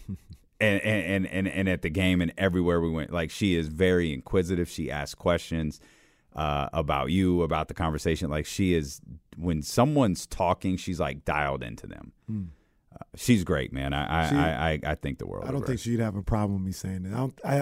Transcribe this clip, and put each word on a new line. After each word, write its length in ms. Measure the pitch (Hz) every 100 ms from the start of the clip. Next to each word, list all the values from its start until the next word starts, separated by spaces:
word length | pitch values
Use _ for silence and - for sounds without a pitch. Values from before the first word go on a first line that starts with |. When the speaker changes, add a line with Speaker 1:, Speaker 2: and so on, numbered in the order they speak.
| -
Speaker 1:
<laughs> 100 | 95 - - _ -
Speaker 2:
And, 200 | 107 98
and, 200 | 107 107
and, 240 | 85 98 92
and, 200 | 85 95
and 200 | 76 95
at 120 | 90
the 80 | 87
game 320 | 87 92 90
and 100 | 85 -
everywhere 420 | 95 90 87 85
we 120 | 82
went, 200 | 80 69
like, 200 | 85 82
she 240 | - 101 85
is 120 | 78
very 460 | 78 92 90 85
inquisitive. 560 | 67 - 101 87 90 87
She 220 | - 71
asks 240 | 71 71 -
questions, 640 | 90 85 - 82 78 - - - _ _ _ -
uh, 340 | 76 71 69
about 380 | - 73 71 65
you, 320 | 90 92 87
about 260 | 82 78 78
the 60 |
conversation. 560 | - 82 76 87 80 85
Like, 160 | 76 76
she 300 | - 98 85
is, 260 | 71 - - 67 _ -
when 260 | 85 80
someone's 640 | 71 - 131 147 120 87 -
talking, 500 | - 87 95 95 92
she's, 220 | - 82
like, 260 | 76 69 -
dialed 380 | 73 73 69
into 240 | 60 55 50
them. 240 | 50 - - -
Speaker 1:
Hmm. 160 | 107 90 - _ _ _
Speaker 2:
Uh, 40 | - - -
she's 280 | - 113
great, 300 | 90 78 65
man. 180 | - 69
I, 340 | 71 71 80 80
I, 40 |
Speaker 1:
She, 60 | 73
Speaker 2:
I, 340 | 82 65 80
I, 60 | 78 71
I 20 |
think 240 | - 71 -
the 80 | 50
world 200 | 50 50
Speaker 1:
I 20 |
Speaker 2:
of 60 |
Speaker 1:
don't 80 | 139
Speaker 2:
her. 60 | -
Speaker 1:
think 120 | 120
she'd 200 | 113 117
have 160 | 113 101
a 60 |
problem 420 | 98 110 104 98
me 80 | 95
saying 320 | 90 95 95 92
it. 60 |
I 60 | 110
don't, 240 | 131 -
I, 180 | - 139